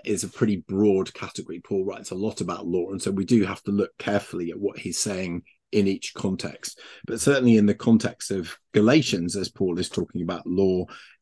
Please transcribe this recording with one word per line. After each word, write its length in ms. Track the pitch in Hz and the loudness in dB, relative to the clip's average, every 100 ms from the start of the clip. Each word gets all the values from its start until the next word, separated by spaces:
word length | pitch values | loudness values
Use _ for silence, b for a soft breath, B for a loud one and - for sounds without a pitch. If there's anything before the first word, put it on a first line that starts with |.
is 200 | - 98 | -4 -4
a 40 | 95 | -4
pretty 280 | - 107 95 - | -2 0 0 -2
broad 460 | 95 104 95 90 | 2 4 4 0
category. 460 | - 95 - - 87 | -8 -12 -10 -12 -14
Paul 240 | - 98 | -4 -4
writes 260 | 95 98 101 | -4 -8 -10
a 60 | 92 | -4
lot 240 | 107 - | -4 -4
about 260 | 90 85 85 | -6 -6 -2
law, 240 | 90 90 | -2 -2
and 100 | 98 | -4
so 100 | - | -4
we 120 | 98 | -2
do 200 | 95 117 | 2 4
have 180 | 95 98 | 2 -4
to 100 | - | -4
look 240 | 101 95 _ | -2 -2 _
carefully 520 | - 101 - 90 85 | -2 -2 -4 -8 -8
at 80 | 98 | -4
what 200 | 101 - | -6 -6
he's 200 | 92 - | -8 -6
saying 440 | 107 92 92 87 b b _ | -4 -4 -6 -8 b b _
in 140 | 107 98 | 0 2
each 240 | 98 - | 0 -8
context. 680 | - 196 190 - - - - B B - | -6 -4 -4 -8 -10 -14 -14 B B -10
But 120 | 113 | -2
certainly 380 | 143 139 123 110 | 2 4 6 8
in 80 | |
the 100 | 104 | 6
context 560 | 101 120 110 - - - | 2 4 4 4 -6 -6
of 260 | 95 80 - _ | -6 -6 -14 _
Galatians, 600 | 107 107 156 123 92 87 98 | 4 6 4 2 -2 -2 -4
as 120 | 85 | -8
Paul 300 | - 95 87 | -2 -2 -2
is 100 | 87 | -4
talking 320 | - 85 87 | -4 -6 -6
about 240 | 85 87 - | -6 -6 -2
law, 380 | 92 95 90 - B B B | 2 2 2 -4 B B B